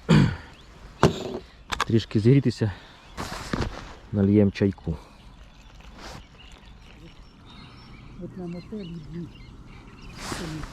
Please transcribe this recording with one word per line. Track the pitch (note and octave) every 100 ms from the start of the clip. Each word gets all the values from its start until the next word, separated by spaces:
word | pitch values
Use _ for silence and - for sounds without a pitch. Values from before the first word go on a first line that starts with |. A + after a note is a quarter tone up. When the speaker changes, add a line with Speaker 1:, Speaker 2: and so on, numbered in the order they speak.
| -
Speaker 1:
<clears throat> | E3 - F2 - - - - - - - - - - - - - - -
трішки | A2 - A2+
зігрітися. | G#2+ C#3 B2+ - G#2+ - - - - - - - - - - - - - -
Нальєм | G#2 G2 G#2 G2+
чайку. | - G2+ - - D#2 - - - - - - - - - - - - - - - - - - - - F3 - - - - - - - - - - -
Speaker 2:
От | F3 -
на | F3
мотелі, | F3 E3+ G#3+ F3+ E3+ D3
блін, | E3 E3+ - - - - - - - - - -
це | -
не | E3+ D#3 C#3